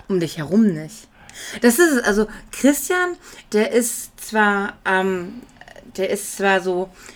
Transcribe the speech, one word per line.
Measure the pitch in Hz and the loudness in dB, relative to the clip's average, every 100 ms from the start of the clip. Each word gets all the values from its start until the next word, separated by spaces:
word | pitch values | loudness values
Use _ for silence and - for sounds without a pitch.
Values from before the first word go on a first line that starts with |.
| - | -4
um | 185 | -2
dich | 165 165 | -2 -6
herum | 147 202 214 | 0 4 4
nicht. | 156 156 - - _ - - - - | 2 -8 -18 -20 _ -20 -16 -14 2
Das | 240 233 | 4 4
ist | 339 | 4
es, | 254 | 2
also | - 202 214 - - | 2 0 -2 -6 -16
Christian, | - 269 285 - 370 370 349 - - - | 0 2 2 0 -2 -2 -4 -14 -20 -4
der | 208 220 | 0 2
ist | 240 233 - - - | 0 0 -4 -12 -16
zwar, | - 214 208 202 202 - | -4 2 2 2 -2 -6
ähm, | 185 190 190 185 180 240 - - - - - - | -2 0 0 -2 -6 -14 -20 -20 -20 -20 -12 -6
der | 190 | -4
ist | 202 - - | -4 -6 -2
zwar | 196 190 | 2 2
so, | 185 180 185 - - | 0 -2 -4 -10 -20